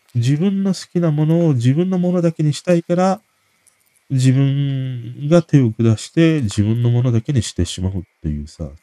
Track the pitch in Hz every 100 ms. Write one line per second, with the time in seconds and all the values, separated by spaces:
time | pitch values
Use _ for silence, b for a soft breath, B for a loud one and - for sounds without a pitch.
0 | _ 123 117 143 190 196 196 180 - 180
1 | 170 147 156 165 165 131 120 143 185 185
2 | 180 180 170 - 151 147 - 175 - 175
3 | 185 190 _ _ _ _ _ _ _ _
4 | _ 135 131 131 139 139 139 135 131 127
5 | 117 123 147 170 - 147 123 110 113 110
6 | - - 165 160 110 104 104 113 120 120
7 | 127 117 110 139 - - - - 92 95
8 | - _ 80 73 73 - 78 71